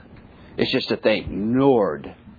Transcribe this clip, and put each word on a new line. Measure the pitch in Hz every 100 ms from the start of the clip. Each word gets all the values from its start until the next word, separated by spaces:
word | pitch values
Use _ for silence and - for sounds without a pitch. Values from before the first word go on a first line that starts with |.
| - - - - - -
It's | -
just | 127 -
that | 107
they | 113 101
ignored | 76 90 107 127 139 120 92 73 67 - -